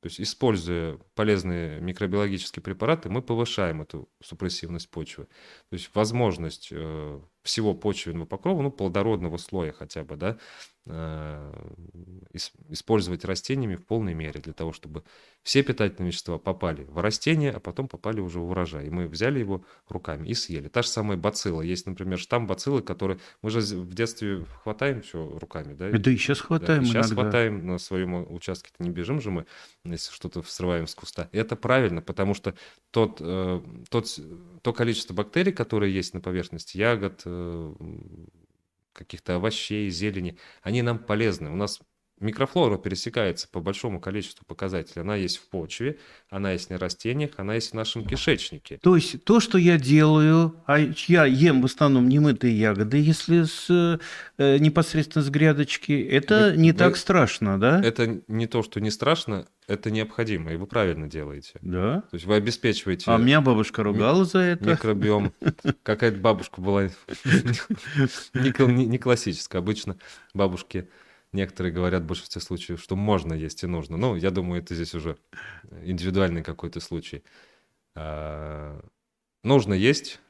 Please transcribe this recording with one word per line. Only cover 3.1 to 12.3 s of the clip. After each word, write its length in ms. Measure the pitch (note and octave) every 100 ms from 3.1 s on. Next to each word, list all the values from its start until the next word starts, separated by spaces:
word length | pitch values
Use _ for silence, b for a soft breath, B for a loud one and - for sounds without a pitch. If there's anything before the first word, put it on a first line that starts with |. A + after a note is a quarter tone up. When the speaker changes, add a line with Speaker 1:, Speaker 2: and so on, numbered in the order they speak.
| G2+
Speaker 1:
повышаем 600 | - A#2 A#2 - F#2 D#2
эту 260 | D2+ D#2+ - _
супрессивность 680 | - E2 F#2 - E2 E2+ -
почвы. 340 | - D#2+ - - b b b _
То 40 |
есть, 160 | F2+ -
возможность, 760 | G#2 G#2+ E2 A#2 E2 D#2+ - -
э, 500 | D2+ D#2+ D#2 D2+ C#2+ D2+ _
всего 320 | - - G#2+
почвенного 520 | F2 G#2 F#2+ - E2 E2
покрова, 360 | G2+ F3 F#3
ну, 80 | C#3
плодородного 680 | - F#2+ E2+ G#2+ G#2+ F2 E2
слоя 340 | - G2 D#2+
хотя 320 | - D2 -
бы, 120 | D2+ D2+
да, 200 | F2+ A2 B B B B -
э, 640 | D#2+ D#2+ D#2 D2+ D2 D2 - - - E2+ E2+ F2 F#2 -